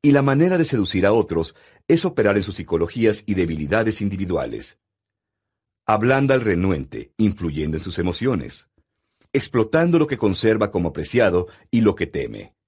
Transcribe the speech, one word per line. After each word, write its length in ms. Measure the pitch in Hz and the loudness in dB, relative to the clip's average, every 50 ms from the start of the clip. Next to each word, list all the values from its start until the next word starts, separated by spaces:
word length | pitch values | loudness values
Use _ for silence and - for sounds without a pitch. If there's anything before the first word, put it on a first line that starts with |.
Y 100 | - 147 | 4 4
la 80 | 139 143 | 4 4
manera 380 | 139 139 135 143 165 185 185 175 | 4 4 4 4 4 2 2 0
de 80 | 160 | 0
seducir 400 | - 143 113 98 95 - 113 90 | 0 0 -2 -2 0 0 2 2
a 60 | 98 | 4
otros 420 | 110 113 104 - 85 82 80 - _ _ _ _ _ _ _ - | 4 2 2 0 -2 -4 -4 -4 _ _ _ _ _ _ _ 0
es 160 | 160 165 - | 0 2 2
operar 320 | 180 - - 110 104 101 | -2 -2 0 2 2 2
en 60 | 104 | 2
sus 140 | 95 98 92 | 0 -4 -8
psicologías 680 | - 85 - 87 80 85 85 - 127 113 110 104 - - | -10 -6 -4 -2 -2 -2 -2 -2 0 2 2 2 0 -4
y 80 | - | -4
debilidades 720 | 101 95 87 82 80 76 76 73 98 110 113 110 104 - | -2 0 0 -2 -2 -6 -4 -2 -2 0 0 -2 -2 -2
individuales. 760 | 104 101 95 92 95 87 87 78 65 58 57 53 - - - _ _ _ _ _ _ _ _ _ _ _ _ _ _ _ _ _ _ _ _ _ _ | -4 -6 -4 -6 -6 -4 -4 -4 -4 -6 -10 -12 -14 -16 -20 _ _ _ _ _ _ _ _ _ _ _ _ _ _ _ _ _ _ _ _ _ _
Ablanda 480 | - 110 107 110 123 135 135 139 135 135 | 0 0 2 2 2 2 2 4 2 2
al 80 | 127 | 2
renuente, 720 | 117 110 90 85 92 95 92 76 65 - - 57 - _ _ | 2 0 0 2 2 0 0 -2 -4 -10 -12 -14 -14 _ _
influyendo 640 | - 110 104 101 - 90 82 71 76 78 78 78 78 | 0 0 0 0 -2 -6 -6 -4 -4 -4 -4 -4 -6
en 40 | |
sus 160 | - 95 85 - | -6 -8 -6 -4
emociones, 720 | 87 90 85 - 113 131 123 87 60 - - - _ _ _ _ _ _ _ _ _ _ _ _ _ _ | -4 -4 -4 -2 -2 -2 -2 -4 -6 -10 -16 -18 _ _ _ _ _ _ _ _ _ _ _ _ _ _
explotando 680 | - 139 - - - 120 110 110 - 160 170 175 170 160 | -4 -4 -4 0 0 0 0 2 2 2 2 4 4 2
lo 80 | 156 | 2
que 120 | 156 139 110 | 0 -2 0
conserva 520 | 113 101 95 - - 110 110 110 107 101 | 0 0 0 2 2 2 2 2 0 -2
como 220 | - 95 87 80 | -2 -2 -2 -2
preciado 560 | 71 - 80 - - 123 113 98 87 90 87 - - _ _ _ | -4 -6 -8 -2 2 2 2 4 2 0 -2 -4 -12 _ _ _
y 100 | - 117 | 0 2
lo 140 | 110 104 95 | 4 2 2
que 120 | - 87 | 0 -6
teme. 480 | - - - 65 57 53 50 - - _ _ _ | -6 -4 -8 -8 -8 -10 -14 -16 -18 _ _ _